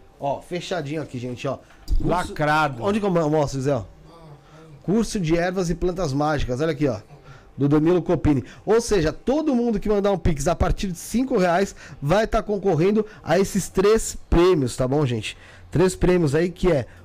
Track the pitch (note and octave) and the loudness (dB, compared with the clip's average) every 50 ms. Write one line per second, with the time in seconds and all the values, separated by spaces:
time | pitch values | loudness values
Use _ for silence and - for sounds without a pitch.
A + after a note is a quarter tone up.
0 | - - - - - C#3 C3+ - - - F3 F3 E3 - F#3+ F3 D3+ C#3 D3+ D#3+ | -20 -20 -16 -8 -6 -6 -6 -6 -8 -10 -10 -8 -6 -6 -6 -6 -6 -6 -8 -8
1 | D3 - - B2+ A#2 B2+ B2 A#2 - C3+ B2+ - - - - - - - - - | -8 -8 -10 -10 -8 -8 -10 -8 -6 -6 -6 -8 -10 -20 -20 -14 -6 -2 0 0
2 | - - D#3+ F3+ E3+ - G3+ - D#3 D3 D3+ D#3 D#3 D3 C3+ A#2 A#2 G3 G3+ A3 | 2 2 0 -2 -2 -4 -4 -2 0 2 2 2 2 0 -2 -4 -2 -2 -2 0
3 | G3+ G#3 F3+ E3+ E3 D3 D3+ D#3 C#3+ B2+ B2 C3+ B2+ C#3+ C#3+ B2 G2 - - - | 0 0 0 2 2 2 2 2 0 0 -2 -4 -2 -2 -2 -2 -4 -8 -16 -20
4 | - - - - - D#3 D3 - - - - D#3 D#3+ D#3+ D3+ - - - F3+ A3+ | -20 -20 -20 -20 -20 -20 -20 -20 -20 -20 -20 -20 -20 -20 -20 -12 -4 0 0 0
5 | A3 - - A3 F3+ D3+ E3 E3+ E3+ F#3 F#3 F#3+ F#3 E3+ F3 - - F3+ F3+ E3+ | 0 0 -2 -2 0 0 2 2 0 0 -2 -2 -2 -2 -2 -2 -2 -4 -2 -2
6 | F#3 D3+ C3 C#3+ D3 D3+ D#3 C#3 - A#2 B2 B2 D#3 E3 D#3+ C3+ D3 C#3 A2+ G#2 | -4 -2 -2 0 0 0 0 0 -2 -2 -2 -2 -2 -2 -2 0 0 0 -2 -2
7 | - - - - - - - - - - - - C3 C#3+ D3 D#3 D3+ E3 F3+ F3+ | -8 -14 -20 -20 -20 -20 -20 -20 -20 -14 -6 -2 0 2 4 4 4 4 2 2
8 | F3 - F3+ D#3 - D3+ D3 C3 A2 - - - - - G#3+ A3+ A#3 - G#3+ G3 | 2 0 -2 0 2 2 2 2 0 -6 -12 -10 -2 0 2 2 2 2 0 0
9 | D3+ D#3 D3 - - - B3+ D4+ D#4+ D#4 C4+ A#3+ A#3+ A#3+ A3+ G3+ - G#3 G#3+ G3+ | 0 0 -4 -4 -2 -2 0 0 0 0 0 0 0 0 -2 -2 0 0 0 2
10 | G3 G3+ G3+ F3 - - E3+ C#3 C#3 E3+ E3 - F#3 F3+ - - - G3 F3 - | 2 0 0 0 0 -2 -2 0 0 -2 0 0 0 0 0 -2 -4 -6 -8 -8
11 | - - - A3 C4 C4 C4+ G#3+ F3+ F3+ E3+ F3+ G3+ G3 - - - - - - | -10 -6 -4 -2 -2 0 0 0 2 2 2 2 0 -2 -4 -12 -20 -20 -14 -8
12 | - C#3+ E3+ G#3 A3+ A3 - A3+ - - G#3 G3+ F3 G3 F3 C#3+ E3 F#3+ G#3+ A3 | -2 0 2 2 2 0 -2 -4 -2 -2 -4 -2 0 0 2 2 2 2 2 2
13 | G#3 - - - - - D#3 F3+ G3 - - G3+ E3+ - - - F#3 G3+ A3 A3+ | 0 -2 -6 -12 -4 0 0 2 2 0 -2 -4 -4 -4 -2 2 4 4 4 4
14 | - - - - - - - E3+ F3 F#3 F#3 D#3+ C3+ A#2+ - - C3+ B2+ C3 D3+ | 2 -2 -8 -8 -4 0 4 4 6 6 4 4 2 -2 -2 -2 -2 0 0 0
15 | D3+ B2+ A#2+ A2 G#2 - - - - - - - - - - - F3 F#3 F#3 - | 0 0 -2 -2 -6 -8 -10 -12 -18 -20 -20 -20 -12 -4 0 2 2 2 2 2
16 | - E3+ F3+ F3+ E3+ C#3+ B2+ D#3 E3+ F#3 E3+ - - F#3 E3+ C#3 A2+ - - - | 2 2 4 4 2 2 2 2 0 0 -2 0 0 2 2 2 0 -4 -10 -20
17 | - | -20